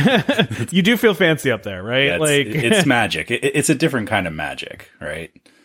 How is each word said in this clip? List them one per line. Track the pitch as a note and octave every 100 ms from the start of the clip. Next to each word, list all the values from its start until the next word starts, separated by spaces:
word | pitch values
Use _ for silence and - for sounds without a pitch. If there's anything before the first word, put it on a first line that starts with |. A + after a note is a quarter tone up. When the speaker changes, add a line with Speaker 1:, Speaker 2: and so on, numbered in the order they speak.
| F#3+ A#3+ - C#4
Speaker 1:
<laughs> | D#3+ A2 A#2
you | F3+
do | F#3+ A#3
feel | A3
fancy | F#3 E3+ D#3 C3+
up | G#2+
there, | G#2 F#2
right? | G#2+ B2+ C#3
Speaker 2:
Yeah, | -
it's, |
Speaker 1:
Like | D3+ C#3+ B2 A2+
Speaker 2:
it's | A#2 G3+ D3+
magic. | A#2+ G2+ D#2+ -
It, | A#2
it's | C#3 D3 -
a | C3+
different | E3 B2+ G2+
kind | G#2 F2
of |
magic, | D#2+ C#2+ C2+ - - - _
right? | D2 D#2+ E2 - _ _